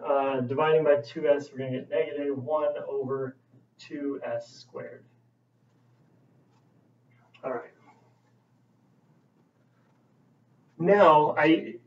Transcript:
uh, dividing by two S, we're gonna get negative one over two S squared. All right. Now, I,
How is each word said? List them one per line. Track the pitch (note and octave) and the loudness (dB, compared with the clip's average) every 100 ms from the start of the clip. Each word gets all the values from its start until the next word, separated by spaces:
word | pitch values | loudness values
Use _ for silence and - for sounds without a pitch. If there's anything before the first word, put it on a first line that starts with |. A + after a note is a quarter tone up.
uh, | - C#3 C#3 C3 | -2 0 0 -2
dividing | B2 C3+ D#3 D#3 | -2 0 2 4
by | C#3+ C#3+ | 4 2
two | - D#3+ D3 | 0 -2 0
S, | C#3+ C#3+ | 0 -4
we're | B2+ | -10
gonna | C3 B2+ | -8 -8
get | - | -4
negative | A#2 C3+ C#3+ C#3+ C3 | -4 -4 -4 -6 -6
one | B2 D3+ D3 - - | -4 -2 -2 -4 -6
over | G#4 B2+ C3+ C3 - _ _ _ - | -6 -4 -6 -8 -12 _ _ _ -20
two | - D3 C#3+ C#3 | -16 -10 -8 -8
S | A#2+ A#2 - | -8 -8 -10
squared. | - - - - - _ _ _ _ _ _ _ _ _ _ _ _ _ _ _ _ _ _ _ _ _ _ _ _ | -20 -18 -16 -16 -18 _ _ _ _ _ _ _ _ _ _ _ _ _ _ _ _ _ _ _ _ _ _ _ _
All | C3 | -10
right. | A#2+ - _ _ _ _ _ _ _ _ _ _ _ _ _ _ _ _ _ _ _ _ _ _ _ _ _ _ _ _ _ _ - | -10 -12 _ _ _ _ _ _ _ _ _ _ _ _ _ _ _ _ _ _ _ _ _ _ _ _ _ _ _ _ _ _ -2
Now, | F3 G#3 F3 D3+ D3+ D#3 | 4 6 8 8 4 2
I, | D3+ - - - | 4 2 0 -14